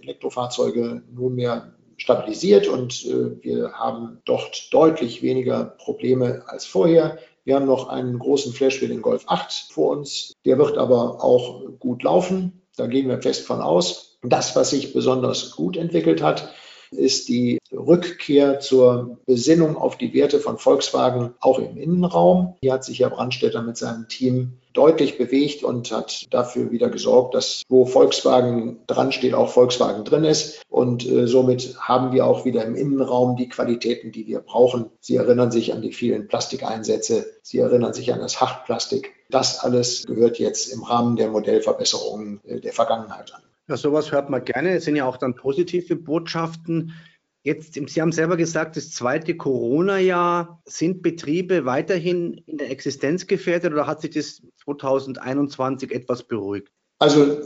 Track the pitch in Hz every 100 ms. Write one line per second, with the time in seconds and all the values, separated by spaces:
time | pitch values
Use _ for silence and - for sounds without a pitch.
0 | - - - 127 123 - 131 120 117 120
1 | - 123 127 123 123 117 - _ _ -
2 | - 120 - 107 190 202 - 127 123 -
3 | 135 127 120 120 123 120 120 - 58 58
4 | 117 120 - 127 - - - 131 160 160
5 | 120 - 127 131 123 117 113 - - -
6 | 123 127 123 - - - - 185 170 165
7 | 156 - - _ - 135 135 127 - 131
8 | 127 123 127 139 - - 135 - 120 117
9 | 120 117 - 139 - - - - 147 143
10 | 139 - - _ - 131 147 - 123 120
11 | 120 - 131 123 - - - - 127 120
12 | - 180 180 190 180 - _ - 120 131
13 | 131 117 135 135 - 120 117 170 170 -
14 | - _ 123 156 - - 127 139 - 127
15 | 123 131 123 - - - 175 180 165 170
16 | 160 160 151 156 - - - - - -
17 | 135 - - 123 123 120 - - 120 175
18 | - - - 143 143 135 - 131 123 120
19 | 123 - - 123 127 165 156 - 131 -
20 | 120 131 143 143 - 139 131 139 - 135
21 | 127 127 120 - 131 - 113 165 160 180
22 | 180 170 175 185 180 - 131 131 - 120
23 | 123 - 123 123 123 117 117 117 120 113
24 | 113 - 127 127 127 - _ - 147 160
25 | 139 - 117 135 147 - - 123 117 110
26 | - - - 123 120 127 117 117 120 -
27 | 113 120 127 123 - - - 127 127 135
28 | - - 135 131 123 120 113 - - 123
29 | 135 - 123 120 117 - 123 - 107 101
30 | 104 147 156 151 - - - - 127 120
31 | 123 127 123 127 127 123 - - - 127
32 | 131 127 123 123 127 117 113 120 143 135
33 | 123 123 123 123 123 - 120 117 113 120
34 | 113 110 110 110 - 113 127 120 113 _
35 | - 123 117 120 120 113 - - - -
36 | 120 107 104 117 - - 104 110 107 107
37 | - 113 - - - 123 123 120 120 113
38 | 127 117 113 - - - - 110 - -
39 | - - _ 131 131 - 127 123 120 -
40 | 120 110 117 - - - - 113 104 120
41 | 120 113 110 107 104 110 107 - 104 -
42 | 110 107 104 101 - 120 117 - 120 113
43 | 110 - - - _ _ - 131 147 151
44 | 220 143 - 127 - 120 170 180 - 147
45 | 127 127 135 120 135 139 170 175 - 170
46 | 151 160 165 165 165 - - 165 165 -
47 | - _ _ _ 139 151 - 139 139 165
48 | 165 165 160 175 165 160 160 160 - -
49 | 120 151 160 165 143 123 117 147 196 196
50 | 185 175 175 175 170 - - - 165 185
51 | 170 165 - 170 180 185 127 135 160 185
52 | 170 180 175 - - 151 127 135 147 131
53 | 135 180 - 190 - 170 175 151 139 151
54 | 147 151 139 - _ _ - 139 135 135
55 | 131 127 127 135 143 143 131 131 - 123
56 | 127 123 - 113 98 101 - _ _ -
57 | 147 147 139 -